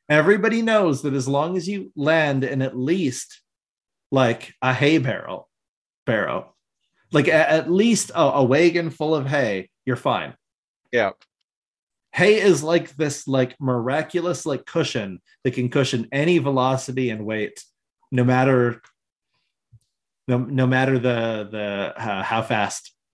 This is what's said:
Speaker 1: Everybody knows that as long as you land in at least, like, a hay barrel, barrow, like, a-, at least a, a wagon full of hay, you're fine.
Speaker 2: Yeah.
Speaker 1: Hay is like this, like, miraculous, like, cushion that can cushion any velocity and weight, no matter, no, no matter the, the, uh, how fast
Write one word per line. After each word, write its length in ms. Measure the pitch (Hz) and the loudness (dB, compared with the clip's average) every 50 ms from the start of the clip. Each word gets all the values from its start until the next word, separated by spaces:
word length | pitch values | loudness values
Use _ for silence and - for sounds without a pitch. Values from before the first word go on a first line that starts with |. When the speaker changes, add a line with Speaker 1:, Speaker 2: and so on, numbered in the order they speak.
| _ - | _ 2
Speaker 1:
Everybody 540 | 151 156 151 190 214 208 202 220 226 226 226 | 2 4 6 4 4 4 2 0 0 0 0
knows 400 | 226 220 214 190 165 139 127 - | 2 2 2 2 2 -2 -2 -4
that 100 | 147 135 | -4 -4
as 160 | 139 123 135 | -4 -4 -2
long 300 | 139 139 156 170 185 185 | -2 -2 -2 -2 -4 -6
as 100 | 160 190 | -6 -6
you 240 | 208 196 - - - | -8 -8 -8 -10 -8
land 480 | 147 143 151 160 160 156 143 139 131 135 | -4 0 2 2 2 2 2 0 -2 -2
in 180 | 110 139 131 131 | -2 -2 -2 -4
at 140 | 131 - 127 | -4 -4 -4
least, 640 | 127 143 170 190 170 127 123 - - - - - _ _ _ _ _ _ _ _ _ _ _ _ _ - | -2 -2 0 0 0 -2 -4 -6 -12 -14 -18 -20 _ _ _ _ _ _ _ _ _ _ _ _ _ -2
like, 440 | 131 131 127 117 117 - - - - - 123 | 0 2 2 2 0 -2 -8 -20 -12 -4 -2
a 100 | 131 127 | -2 0
hay 240 | 117 143 147 160 | 2 2 4 4
barrel, 540 | 156 131 131 101 85 82 - 92 92 - _ _ _ _ _ _ _ _ _ _ _ - | 2 0 -2 -6 -6 -8 -12 -12 -14 -14 _ _ _ _ _ _ _ _ _ _ _ -4
barrow, 480 | - 113 107 92 69 65 - - - _ _ _ _ _ _ _ _ _ _ _ - - | -2 0 0 0 -2 -4 -6 -8 -10 _ _ _ _ _ _ _ _ _ _ _ 0 2
like, 160 | 147 139 - | 2 4 4
a-, 220 | 156 156 156 147 | 4 4 4 4
at 200 | 156 160 147 160 | 2 0 2 2
least 380 | 175 190 220 240 220 - - - | 2 2 4 4 2 2 0 -4
a, 100 | - 170 | 0 2
a 220 | 151 139 - 143 131 | 2 2 4 2 2
wagon 460 | 117 135 151 175 170 165 175 165 160 | 4 4 4 4 4 4 2 -4 -4
full 260 | - - 156 156 160 | -6 -4 -2 -2 -2
of 120 | 147 131 | -2 -2
hay, 420 | 135 151 143 127 107 98 95 95 _ _ _ - | -2 -2 -2 -2 -2 -2 -6 -8 _ _ _ -6
you're 120 | 131 123 | -6 -4
fine. 380 | - - 139 117 92 78 69 - _ _ _ _ _ _ _ _ _ _ - | -2 -2 -2 -2 -2 -4 -8 -14 _ _ _ _ _ _ _ _ _ _ -4
Speaker 2:
Yeah. 200 | - 120 104 95 - _ _ _ _ _ _ _ _ _ _ _ _ _ _ _ _ _ _ _ - | 0 0 0 0 -2 _ _ _ _ _ _ _ _ _ _ _ _ _ _ _ _ _ _ _ 0
Speaker 1:
Hay 280 | - 180 208 214 214 | 2 4 4 4 6
is 220 | 190 202 170 135 151 | 6 4 4 4 2
like 320 | 160 170 170 - - - | 0 0 0 0 -2 -6
this, 320 | 147 156 147 131 - - 143 | -4 -4 -4 -4 -6 -6 -2
like, 260 | 135 131 127 127 - - | 0 0 0 0 -2 -6
miraculous, 840 | 143 127 127 120 113 127 135 156 156 - - 175 165 180 160 - - | -4 -2 -2 -2 -2 -2 -2 -4 -4 -4 -4 -4 -2 -2 -4 -4 -4
like, 220 | 160 135 127 - | -6 -6 -6 -8
cushion 540 | - - 170 151 - - 120 104 95 92 87 _ _ _ _ - | -6 -2 -2 -2 -2 -2 -6 -6 -6 -10 -14 _ _ _ _ -6
that 80 | 127 - | -4 -2
can 140 | 127 123 123 | -2 -4 0
cushion 400 | - 143 131 - 143 120 113 - 135 | 2 0 0 2 0 -4 -4 -4 -2
any 260 | 139 151 175 180 165 | -2 0 2 2 2
velocity 720 | 131 143 135 131 127 131 135 127 - - 127 131 127 120 | 2 0 0 0 0 0 0 -2 -4 -6 -6 -4 -4 -4
and 140 | 110 107 104 | -4 -6 -6
weight, 380 | 107 110 110 110 - - - - _ _ _ _ _ _ _ _ - | -6 -4 -4 -4 -6 -8 -16 -20 _ _ _ _ _ _ _ _ -4
no 140 | - 123 123 | 0 0 2
matter, 580 | 127 127 127 131 139 131 123 120 120 117 - _ _ _ _ _ _ _ _ _ _ _ _ _ _ _ _ _ _ _ - _ _ _ _ _ _ _ _ - - | 2 4 4 4 4 4 4 2 0 -2 -6 _ _ _ _ _ _ _ _ _ _ _ _ _ _ _ _ _ _ _ -20 _ _ _ _ _ _ _ _ -4 -2
no, 100 | 123 123 | 0 0
no 280 | 127 123 143 131 131 | 0 -2 0 0 2
matter 320 | 127 131 127 131 135 135 123 | 2 2 2 2 2 0 0
the, 500 | 117 127 120 117 117 113 113 107 104 98 | 0 0 0 0 -2 -2 -4 -6 -8 -8
the, 440 | 107 107 104 101 101 101 98 76 - | -8 -6 -6 -4 -4 -4 -4 -6 -6
uh, 260 | - - 113 101 92 98 | -8 -6 -6 -4 -4 -4
how 200 | - 113 113 113 | -2 -2 -2 -2
fast 500 | - 120 107 101 98 - - - - _ _ _ _ | -2 -2 -2 -2 -2 -4 -10 -14 -18 _ _ _ _